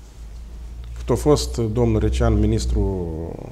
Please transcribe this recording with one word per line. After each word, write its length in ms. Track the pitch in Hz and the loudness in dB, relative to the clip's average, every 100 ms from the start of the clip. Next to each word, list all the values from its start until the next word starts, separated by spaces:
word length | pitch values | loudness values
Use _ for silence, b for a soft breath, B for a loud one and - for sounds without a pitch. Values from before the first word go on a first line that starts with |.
| - - - - - - - - - - | -20 -18 -16 -14 -14 -14 -12 -12 -12 -8
cât 120 | - | -2
a 40 | |
fost 420 | 120 147 143 - - | 0 4 4 2 -2
domnul 440 | 113 117 117 107 | -2 2 4 4
Recean, 380 | 107 - 117 104 | 2 4 4 4
ministru 720 | 107 110 - 110 98 95 85 80 82 - - | 4 2 0 0 0 -2 -4 -6 -8 -10 -12